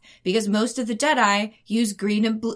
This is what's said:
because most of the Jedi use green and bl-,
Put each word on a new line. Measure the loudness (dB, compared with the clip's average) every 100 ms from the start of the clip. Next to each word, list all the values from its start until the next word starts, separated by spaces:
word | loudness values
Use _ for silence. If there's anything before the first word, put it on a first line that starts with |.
| -20 -8
because | -2 0 0
most | 0 0 -2
of | -4
the | -2
Jedi | 0 2 2 2 -2 -10 _
use | -2 0
green | -2 -2 0 0
and | 0
bl-, | -4